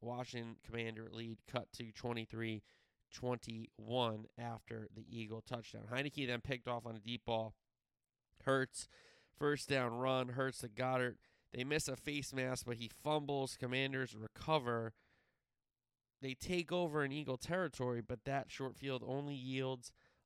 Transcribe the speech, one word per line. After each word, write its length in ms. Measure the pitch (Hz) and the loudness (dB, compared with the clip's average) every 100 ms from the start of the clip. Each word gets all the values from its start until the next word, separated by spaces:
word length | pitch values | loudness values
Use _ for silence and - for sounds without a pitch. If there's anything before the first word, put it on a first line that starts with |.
Washington 560 | 113 123 123 123 117 113 - | -8 -6 -6 -8 -8 -10 -8
Commander 420 | 117 113 110 113 | -4 -4 -6 -10
lead 260 | 107 117 110 - | -8 -8 -8 -4
cut 260 | 123 - | -4 -4
to 180 | - 117 | -8 -12
twenty-three 680 | - 120 117 113 110 113 110 - _ _ _ _ | -6 -4 -2 -4 -4 -2 -4 -6 _ _ _ _
twenty-one 1120 | - 127 120 - 113 113 - 110 123 120 107 110 - | -6 -2 -2 -4 -10 -10 -12 -2 2 2 2 -6 -8
after 520 | 120 113 - 113 107 | -8 -8 -8 -8 -8
the 120 | 104 - | -12 -10
Eagle 340 | 117 110 113 | -6 -6 -6
touchdown. 440 | - 120 113 113 107 | -6 -6 -6 -12 -4
Heinicke 340 | 123 143 143 131 | -2 -2 0 0
then 140 | 120 | 0
picked 280 | 123 127 120 | -2 -4 -2
off 180 | 120 117 | -2 -4
on 100 | 110 | -8
a 40 | |
deep 240 | 104 120 | -6 -6
ball. 300 | - 113 110 - _ _ _ _ _ _ _ _ | 0 0 0 -6 _ _ _ _ _ _ _ _
Hurts, 440 | - 135 131 - - - - - _ - | 4 4 4 -4 -12 -14 -20 -20 _ 0
first 300 | 147 147 - | 2 2 2
down 260 | 135 123 | 4 4
run, 360 | 117 127 131 127 | 2 2 4 2
Hurts 280 | 127 131 127 | 2 0 0
to 100 | 123 | -6
Goedert. 480 | 104 127 127 123 - _ _ _ | 0 2 4 2 0 _ _ _
They 100 | 120 | 0
miss 240 | 127 151 - | 4 4 2
a 80 | 127 | -2
face 380 | - 147 139 | -2 -2 -2
mask, 320 | 135 127 127 123 | 0 2 2 0
but 100 | 117 | -4
he 140 | 117 - | -4 -4
fumbles. 540 | 147 151 143 143 135 - | 2 4 4 2 0 -2
Commanders 560 | 127 127 135 135 127 | 0 2 2 2 0
recover. 800 | 107 110 - - 156 120 117 113 - _ _ _ _ _ _ _ _ _ _ _ _ | -2 -10 -6 4 4 6 2 2 -4 _ _ _ _ _ _ _ _ _ _ _ _
They 140 | 135 | -6
take 360 | 127 - 180 160 | -4 0 2 4
over 320 | 180 175 151 | 4 4 4
in 80 | 139 | 2
Eagle 260 | 143 143 131 | 2 -2 -2
territory, 640 | - 175 175 - 123 120 110 | 0 2 2 2 0 2 0
but 180 | 123 | -4
that 260 | - 139 - | 0 0 0
short 260 | - 135 113 | -2 -4 -4
field 260 | 135 131 113 | -2 -2 0
only 280 | 131 143 | -2 -2
yields 580 | 143 127 131 131 131 120 - _ _ | -4 -2 0 2 0 -6 -18 _ _